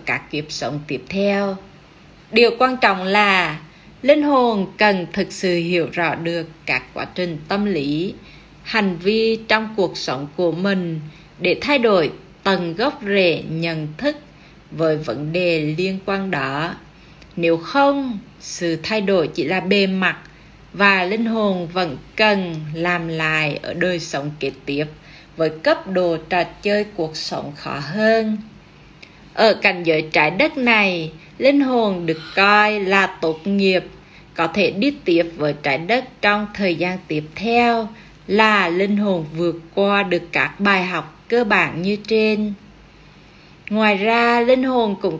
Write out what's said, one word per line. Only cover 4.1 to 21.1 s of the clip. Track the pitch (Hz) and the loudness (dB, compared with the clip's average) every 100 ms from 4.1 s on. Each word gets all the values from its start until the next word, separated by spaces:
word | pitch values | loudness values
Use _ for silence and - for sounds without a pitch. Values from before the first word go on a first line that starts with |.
| 302 | 4
hồn | 294 269 240 208 180 - | 6 4 4 2 -2 2
cần | 214 190 170 | 2 2 -2
thực | 202 180 | -4 -4
sự | - 185 175 | -2 0 0
hiểu | 170 175 156 | 0 0 0
rõ | 180 160 131 | -2 -2 -2
được | 165 170 160 - - | -4 -4 -6 -10 -4
các | 127 - | -4 -6
quá | - - - | -10 -8 -6
trình | 180 151 156 | -6 -6 -4
tâm | 202 208 | -2 0
lý, | 165 139 151 185 - - - - - | -2 -2 -2 -4 -8 -18 -20 -20 -18
hành | - 226 196 170 | -4 0 0 0
vi | 185 220 226 220 - | 0 2 2 0 0
trong | 220 220 220 | 0 0 -2
cuộc | 175 - | -2 -2
sống | - 131 147 - | -6 -6 -6 -2
của | 175 | -2
mình | 160 196 190 170 160 151 - - - | 0 0 0 -2 -6 -10 -16 -20 -4
để | 175 - | -2 -2
thay | 254 285 | 0 2
đổi | 233 190 147 - - - | 4 2 2 -4 -18 -6
tận | 196 190 175 165 | -2 0 -2 -2
gốc | 269 294 202 | -2 -4 -2
rễ | 196 175 165 - | 2 2 0 -4
nhận | 160 165 156 151 151 | -6 -4 -4 -6 -4
thức | 285 294 - - - - - | -4 -4 -10 -20 -20 -20 -12
với | 151 160 151 | -2 0 0
vấn | 151 120 151 | -4 -6 -4
đề | 170 175 160 151 156 | -2 0 0 -2 -2
liên | 190 190 - | -4 -4 -4
quan | 196 190 | -4 -4
đó. | 151 135 143 170 - - - - - - - | -4 -4 -4 -6 -8 -16 -20 -20 -20 -14 -2
Nếu | 165 165 | 0 0
không, | - 277 277 285 262 202 - - | 0 2 4 2 -2 -6 -12 -18
sự | - - 170 160 | -14 -6 -4 -4
thay | 160 220 | -4 -2
đổi | 190 185 151 | 0 2 0
chỉ | - | -2
là | 143 185 | -2 -2
bề | 175 202 190 | 0 2 2
mặt | 190 180 156 - - - - - | 0 0 -2 -10 -20 -20 -20 -10
và | 165 202 190 | 2 4 4
linh | 180 | 0